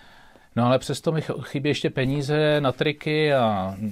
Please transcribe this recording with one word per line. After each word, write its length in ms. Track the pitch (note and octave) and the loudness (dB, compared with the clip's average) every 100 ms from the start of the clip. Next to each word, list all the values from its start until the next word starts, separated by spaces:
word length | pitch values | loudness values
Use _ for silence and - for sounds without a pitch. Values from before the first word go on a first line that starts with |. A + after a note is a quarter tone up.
| - - - - _ A#2+ | -20 -20 -20 -20 _ 0
No 100 | A#2+ | 2
ale 120 | C3 | 2
přesto 340 | - C#3 E3 | 0 -4 -2
mi 80 | D#3+ | -2
ch-, 200 | - D3 | -4 -8
chybí 260 | - D3 C#3+ | -6 -4 -2
ještě 220 | C3+ D3+ | 0 -2
peníze 680 | - C3 D3 C3+ D3+ D3+ D3 | -2 0 -2 0 2 2 2
na 120 | C3+ | 0
triky 600 | - D3+ D3 D#3 D3+ D3+ | 0 -2 -2 -2 0 2
a 400 | C3+ A2+ G2+ F#2+ G2 G#2+ | 4 2 0 -4 -4 -6